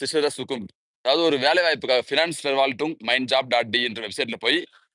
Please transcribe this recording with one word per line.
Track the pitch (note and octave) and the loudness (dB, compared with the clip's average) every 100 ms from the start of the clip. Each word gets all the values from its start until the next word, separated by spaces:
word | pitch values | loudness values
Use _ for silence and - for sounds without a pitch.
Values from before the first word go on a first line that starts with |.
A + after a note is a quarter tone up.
சிசிர | F3+ D#3 C#3+ | -4 0 0
சுகும்." | C3+ B2 C3 F#2+ _ _ _ | -2 -8 -8 -8 _ _ _
அதாவது | B2 D3+ E3 | 0 2 2
ஒரு | C#3+ | 2
வேலை | C3+ F3 | 4 4
வாய்ப்புக்காக | E3+ C#3 B2 B2+ A#2 | 2 0 0 0 2
ஃபினான்ஸ் | C#3 E3+ D3 | 0 0 -2
ஃபெர்வால்ட்டும் | C#3+ C3+ C3+ A2+ D3+ D#3+ | -2 2 2 0 -6 -4
மைண்ட் | A2 B2+ B2+ | -2 0 2
ஜாப் | C3 C3 | 0 2
டாட் | A#2+ A#2 | 0 2
டி | A#2+ | 0
என்ற | B2 A2 G#2+ | -2 -4 -8
வெப்சைட்ல | F#2+ B2 A2+ | -6 -6 -2
போய் | A2+ D#3+ - _ _ | 0 0 -4 _ _